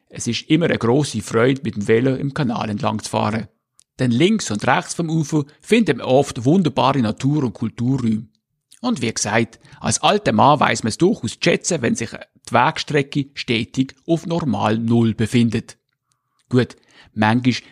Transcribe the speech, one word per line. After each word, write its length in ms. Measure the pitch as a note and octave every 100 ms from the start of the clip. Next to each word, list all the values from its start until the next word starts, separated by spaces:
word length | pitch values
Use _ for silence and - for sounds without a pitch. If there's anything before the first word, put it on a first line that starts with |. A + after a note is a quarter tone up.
| _
es 180 | - A#2+
ist 220 | A2+ -
immer 160 | D#3+ D#3+
eine 120 | A#2
grosse 440 | A#2 C3+ C#3+ A2
Freude, 400 | - A2+ B2+ C3+
mit 120 | A#2 G#2
dem 120 | G2+
Velo 280 | A2+ C3 B2+
im 180 | C#3
Kanal 360 | C#3 B2 A#2 A2+
entlang 320 | G#2 G#2+ G#2+
zu 80 | -
fahren. 380 | A2 G#2+ A2+ - _ _ _ _ -
Denn 120 | B2+
links 400 | A#2 F3+ A3 -
und 140 | G#2 -
rechts 260 | C#3+ -
vom 160 | - E3
Ufer 360 | D#3+ D3+ D#3 C#3+ _
findet 360 | - A#3 F3 A#2
man 100 | G#2+
oft 360 | C3 C3+ -
wunderbare 560 | A#2 F#3+ D3+ - B2+ C#3
Natur- 440 | G#2+ - C3+ D3+
und 100 | B2+
Kulturräume. 720 | - A2+ - A#2+ C3+ A2+ A2 - _ _ _ _ _
Und 200 | B3 A3
wie 120 | A#2
gesagt, 460 | - - A2+ A#2 - _ -
als 220 | - -
alter 320 | D3+ G3+ C#3
Mann 260 | A2 B2+ D3+
weiss 240 | - A#2+
man's 140 | A2+ -
durchaus 360 | F3+ A3+ G#2+
zu 40 | -
schätzen, 400 | F3 G3 - E3
wenn 140 | A2+ A2+
sich 140 | A2+
die 440 | - - _ -
Wegstrecke 720 | A2+ C#3 - - D3 C#3 D3 C3+ -
stetig 600 | - A2+ A2+ - C3 - -
auf 180 | E3 F3
normal 540 | E3+ D#3 G2+ G#2+ A2+
Null 340 | A2+ A#2 A2+
befindet. 640 | G#2+ A2 B2 A#2 A2 - - _ _ _ _ _ _ _
Gut, 260 | B2 A2+ - _ _ -
manchmal 420 | G#2+ G#2+ A#2+ B2 A#2 -